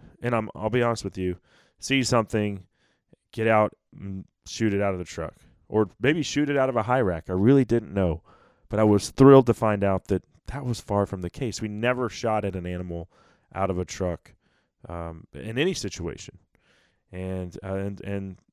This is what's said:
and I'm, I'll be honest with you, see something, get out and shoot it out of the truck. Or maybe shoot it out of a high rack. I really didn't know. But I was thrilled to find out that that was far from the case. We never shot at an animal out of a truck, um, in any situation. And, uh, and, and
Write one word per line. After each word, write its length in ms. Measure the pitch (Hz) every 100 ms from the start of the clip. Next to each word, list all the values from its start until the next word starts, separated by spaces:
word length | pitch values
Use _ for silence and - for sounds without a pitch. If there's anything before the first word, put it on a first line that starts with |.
| - -
and 140 | 120
I'm, 160 | 117 110
I'll 140 | - 107
be 140 | 123
honest 200 | 120 113
with 140 | 95 92
you, 220 | 92 87 _ _ _ _
see 240 | - 135
something, 640 | 120 123 107 110 104 98 - _ _ _ _ _ _
get 140 | - 113
out 260 | 107 107 - _ -
and 260 | 98 95 - _ -
shoot 280 | - 110
it 80 | 101
out 100 | 101
of 60 | 92
the 60 | 85
truck. 280 | - 80 - _ _ -
Or 200 | 107 104 -
maybe 220 | 123 165
shoot 260 | 127 143 147
it 80 | 139
out 120 | 131
of 80 | 120
a 80 |
high 160 | 107 131
rack. 280 | 101 82 -
I 40 |
really 320 | 92 110 139
didn't 280 | 117 117 78
know. 300 | 98 90 80 _ _ _ _ -
But 100 | 107
I 60 |
was 260 | 107 104 -
thrilled 360 | - 135 135 123
to 80 |
find 280 | 113 110 101
out 240 | 98 95 -
that 160 | 95 - _ -
that 180 | 135
was 140 | 127 117
far 280 | - 101 98
from 160 | 95
the 80 | 87
case. 300 | - 123 -
We 60 | 107
never 420 | 104 120 127 120
shot 360 | - 113 107
at 100 | 101
an 120 | 92 87
animal 440 | 90 90 85 82 _ _ _ _
out 160 | 95 95
of 120 | 90
a 40 |
truck, 480 | 90 - 90 82 _ _ _ _ _ _ -
um, 380 | 85 85 82 -
in 260 | - 107 117
any 160 | 175
situation. 640 | - 101 - 82 - - - _ _ _ _ _ _ _
And, 480 | 92 92 95 90 -
uh, 100 | 95
and, 260 | 95 98 98
and 340 | 101 101 98 92 _